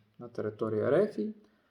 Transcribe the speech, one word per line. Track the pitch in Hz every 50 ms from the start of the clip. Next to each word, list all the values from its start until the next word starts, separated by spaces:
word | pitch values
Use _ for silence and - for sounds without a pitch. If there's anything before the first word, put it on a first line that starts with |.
| _ _ _ -
на | 120 120
територію | - - 107 107 104 - 113 110 110 107 104
Ерефії, | 107 139 175 214 208 - - 208 214 - - - _ _ _ _ _